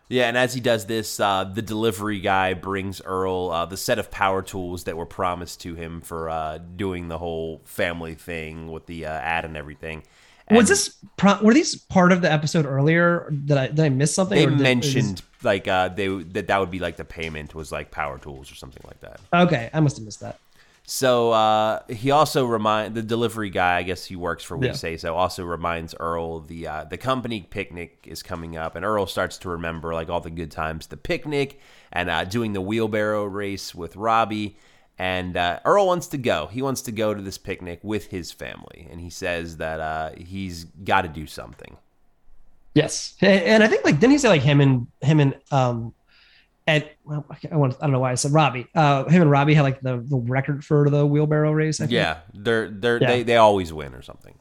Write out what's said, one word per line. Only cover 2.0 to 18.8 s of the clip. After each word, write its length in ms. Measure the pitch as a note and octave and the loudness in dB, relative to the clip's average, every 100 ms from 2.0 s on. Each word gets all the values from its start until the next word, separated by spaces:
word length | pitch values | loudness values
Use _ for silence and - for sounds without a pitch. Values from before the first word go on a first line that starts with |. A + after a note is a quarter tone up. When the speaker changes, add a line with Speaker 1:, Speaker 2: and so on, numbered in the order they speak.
| G#2 G2+ | -4 -2
Speaker 1:
guy 340 | G2 F#2+ F#2+ | 0 2 2
brings 460 | F2+ F#2+ G2 F#2+ F#2+ | -2 -4 -6 -6 -8
Earl, 480 | - F#2+ F#2+ F#2 F2+ | -6 -4 -2 -2 -2
uh, 120 | E2 | -2
the 120 | E2+ F#2+ | -4 -6
set 240 | - A2+ | -2 -2
of 100 | - | -4
power 320 | - G2 F#2+ | -2 0 0
tools 400 | F#2 G2 F2+ F2 | -4 -8 -8 -8
that 120 | - E2 | -8 -8
were 100 | E2+ | -8
promised 540 | - F#2 F2 E2 - | -4 -2 -2 -8 -14
to 160 | F2+ E2 | -12 -10
him 240 | E2 E2+ | -10 -12
for, 280 | - E2 D#2+ | -12 -8 -6
uh, 300 | D#2+ D#2 D#2 | -6 -6 -10
doing 480 | E2+ F2+ G2 F2+ E2+ | -12 -6 -4 -4 -6
the 120 | E2 | -8
whole 420 | E2+ E2 D#2+ D#2 | -6 -6 -6 -10
family 520 | - - F2+ E2+ E2 D#2+ | -10 -4 -4 -4 -8 -12
thing 560 | - E2 D#2 D#2+ D#2+ | -8 -8 -8 -10 -12
with 140 | D#2+ - | -12 -12
the, 200 | E2 D#2 | -10 -8
uh, 40 | |
ad 340 | D#2 D2 E2 | -6 -4 -4
and 120 | D#2+ D#2 | -4 -10
everything. 460 | C#2+ D2 D#2+ D#2 - _ _ _ - | -12 -14 -12 -12 -14 _ _ _ 4
Speaker 2:
Was 80 | A3 | 6
Speaker 1:
And 40 | A3 | 6
Speaker 2:
this 280 | G4+ - - - - | 2 0 -10 -18 2
pro-, 240 | G3 G3 | 4 6
were 120 | G#3+ | 6
these 220 | C4+ - - | 6 4 -4
part 340 | - F#3+ F3 | 0 4 6
of 120 | F#3 | 6
the 100 | F3 | 2
episode 340 | D3+ D#3 E3+ C#3+ | 2 2 0 0
earlier? 640 | C3+ D3 E3+ F3 E3+ - D3 | 2 4 4 4 2 -2 -4
Did 120 | C#3+ C#3+ | 0 2
I, 120 | C3 | 2
did 100 | D3+ | 2
I 100 | D#3 | 2
miss 240 | C3 D3+ | 2 2
something, 240 | - F#3 C#3+ | 0 2 4
Speaker 1:
They 100 | C#3 | 4
Speaker 2:
or 40 | |
did, 80 | C#3+ | 4
Speaker 1:
mentioned, 640 | C3 B2 C3+ B2 G#2 F#2 | 4 2 2 0 0 -2
Speaker 2:
is 240 | - _ | -12 _
Speaker 1:
like, 240 | A#2 G2 G2+ | 0 0 0
uh, 220 | F#2 F#2 | 0 0
they, 180 | F2+ F#2+ | 0 -2
that 400 | F#2+ E2 G#2 F2+ | -4 -6 -6 0
that 100 | G2 | 0
would 140 | F2+ | 0
be, 80 | F#2 | -2
like, 160 | F2 E2+ | -6 -6
the 80 | |
payment 500 | D#2+ - D#2+ D#2 C#2+ | -12 -8 -8 -8 -10
was, 160 | D#2+ D#2 | -12 -10
like, 220 | D2+ D2+ | -10 -10
power 260 | - D2+ C2+ | -8 -8 -8
tools 320 | D#2 C2+ C#2 | -14 -16 -18
or 60 | - | -18
something 260 | C2 - | -20 -20